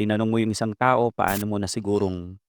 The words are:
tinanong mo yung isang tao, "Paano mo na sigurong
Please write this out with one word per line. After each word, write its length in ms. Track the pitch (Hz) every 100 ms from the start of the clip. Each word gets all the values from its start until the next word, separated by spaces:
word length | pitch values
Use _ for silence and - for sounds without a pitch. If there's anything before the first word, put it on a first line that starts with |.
tinanong 240 | 104 107 110
mo 160 | 113
yung 80 | 110
isang 240 | 107 110
tao, 400 | 107 127 123 120
"Paano 320 | - 92 98 104
mo 160 | 104
na 80 | 98
sigurong 720 | 113 101 104 98 92 87 95